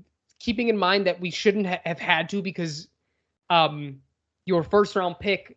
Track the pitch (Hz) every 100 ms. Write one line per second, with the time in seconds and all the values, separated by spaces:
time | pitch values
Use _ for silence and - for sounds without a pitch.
0 | - _ _ _ - 226 233 214 180 202
1 | 185 175 180 - 214 202 185 180 170 170
2 | - 165 170 202 185 185 165 147 - _
3 | _ _ _ _ - 170 156 147 143 139
4 | _ _ _ _ - 175 151 208 208 202
5 | 180 175 208 190 -